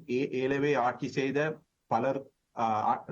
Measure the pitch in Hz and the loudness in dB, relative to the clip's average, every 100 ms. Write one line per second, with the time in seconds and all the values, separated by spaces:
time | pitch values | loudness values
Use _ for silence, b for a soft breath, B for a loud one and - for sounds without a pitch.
0 | - 123 143 127 131 139 143 135 120 123 | -4 -2 0 0 0 2 2 2 2 0
1 | 135 143 135 139 156 156 _ _ _ 117 | -4 -2 0 0 -2 -4 _ _ _ 0
2 | 131 135 - _ _ - 113 107 107 120 | 0 -2 -6 _ _ -2 0 2 2 0
3 | - | -2